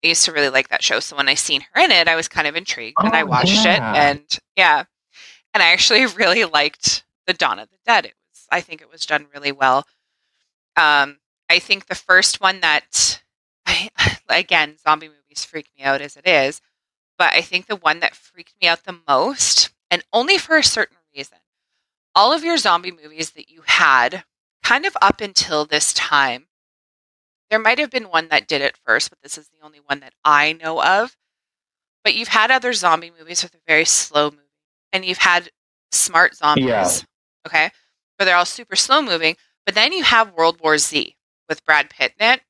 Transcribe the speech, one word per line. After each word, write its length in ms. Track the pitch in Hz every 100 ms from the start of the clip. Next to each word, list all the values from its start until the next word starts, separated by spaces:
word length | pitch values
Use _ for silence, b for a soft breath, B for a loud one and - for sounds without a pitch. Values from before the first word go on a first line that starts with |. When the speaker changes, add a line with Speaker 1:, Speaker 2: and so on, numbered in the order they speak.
Speaker 1:
I 40 | 165
used 160 | 165 -
to 60 |
really 180 | 156 143
like 200 | 131 131
that 140 | -
show. 160 | - 110
So 160 | - 143
when 100 | 139
I 60 |
seen 280 | - - 143 -
her 80 | -
in 100 | 359
it, 160 | 190 170
I 80 | 165
was 120 | -
kind 180 | 170 151
of 80 | 156
intrigued, 420 | 190 - 113 -
and 140 | 220
I 100 | 165
Speaker 2:
Oh, 20 | 160
Speaker 1:
watched 380 | 123 160 208 208
Speaker 2:
yeah. 80 | 180 117
Speaker 1:
it, 40 | 117
and 420 | 147 143 _ - _ -
yeah. 280 | 180 147 - _ _ B B B _
And 100 | 220
I 80 | 170
actually 340 | 175 - 226 262
<laughs> 120 | 190
really 260 | 202 185 196
liked 580 | 156 147 - - - _ _ -
the 80 |
Dawn 240 | 180 151 95
of 100 | 107
the 80 | _ -
Dead. 200 | 226 131
It 80 | _ _
was, 160 | _ _
I 100 | 170
think 200 | 170 160
it 100 | 156
was 140 | 160 -
done 200 | 151 147
really 180 | 143 143
well. 340 | 139 135 131 147 _ _ _ _ _ _ _ _ -
Um, 440 | 156 147 139 143 _ _ _
I 80 | 175
think 280 | - 196 -
the 80 | 196
first 440 | - 185 196 -
one 180 | 190 190
that, 640 | 170 151 - - - - _ _ _ _ -
I, 240 | - 208 - B
<laughs> 200 | B _
again, 460 | 147 180 170 151 151
zombie 300 | 156 156 156
movies 360 | 147 143 147 -
freak 240 | 165 - 143
me 60 |
out 180 | 139 139
as 140 | 143 147
it 100 | 180
is, 340 | 160 135 151 _ _ _ _ _ _
but 160 | 175
I 80 | -
think 240 | 170 180 185
the 100 | 208
one 240 | 165 156
that 140 | 170 -
freaked 380 | _ _ 175 _
me 60 | 180
out 160 | 170
the 160 | - 175 165
most, 640 | 135 185 277 - - - _ _
and 140 | 175 -
only 240 | 220 269 392
for 200 | - 320
a 60 |
certain 340 | - - 208 180 165 143
reason, 240 | 139 87 _ _ _ _ _ _ _
all 180 | - 214
of 100 | 320
your 140 | 330 330
zombie 340 | 208 175 175
movies 400 | 175 151 156 160
that 180 | - -
you 140 | 160 -
had 600 | - 170 135 123 185 - _ _ _
kind 220 | - 247 370
of 100 | -
up 200 | 196 -
until 440 | 208 190 - 151 151
this 280 | 151 -
time 540 | - - 147 135 123 _ _ _ _ _ _ _ _ _ _ _
there 100 | 220
might 200 | 220 247
have 100 | 302
been 180 | 262 214
one 180 | 165 165
that 180 | 151 -
did 140 | 147
it 160 | 139 - -
first, 240 | 117 -
but 100 | _
this 160 | 143 -
is 100 | 151
the 160 | 156 151
only 140 | 151 147
one 140 | 143
that 120 | 135 _ 151
I 280 | 147 151
know 280 | 160 160 160
of. 320 | - 190 240 _ _ _ _ _ _ _ _ _
But 120 | 214 226
you've 120 | 233
had 220 | 226 220
other 220 | 262 247
zombie 380 | 240 175 160 170 165
movies 260 | 160 170
with 100 | 180
a 60 | 165 -
very 180 | 156 160
slow 400 | - - 147 147
movie, 120 | 147 _ _ _ _ _
and 100 | 190 185
you've 120 | 180
had 320 | 190 175 170 _ _ _ _
smart 440 | - - 165 175 -
zombies, 320 | 147 147 131
Speaker 2:
Yeah. 220 | 110 92 87 - _ _ _ -
Speaker 1:
okay, 240 | 165 160 _ _ _ _ _
but 80 | 190
they're 100 | 175
all 80 | 175
super 300 | - 240 190
slow 260 | - 277
moving. 340 | 277 170 160 170 _ _ -
But 100 | 202
then 160 | 240
you 100 | 370
have 300 | 247 233 220
World 260 | 175 165 165
War 160 | 160 151
Z 380 | 147 151 - _ _ _ _
with 160 | 160 -
Brad 240 | 151 139
Pitt 240 | - - _
in 120 | 220
it. 80 | 254 _